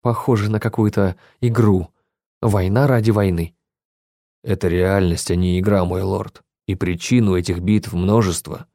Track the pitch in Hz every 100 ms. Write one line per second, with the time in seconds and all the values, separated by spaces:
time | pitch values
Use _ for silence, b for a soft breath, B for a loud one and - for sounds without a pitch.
0 | 123 113 - 113 104 107 113 110 107 104
1 | 98 87 b b 120 117 107 92 85 _
2 | _ _ _ _ 113 101 92 107 139 123
3 | 110 104 98 85 82 _ _ _ _ _
4 | _ _ _ _ - 95 90 87 92 98
5 | 92 82 - 90 90 90 98 101 90 90
6 | 95 95 - - _ _ - 95 90 90
7 | - 123 107 92 87 87 90 107 - 85
8 | 92 110 98 82 - 65 -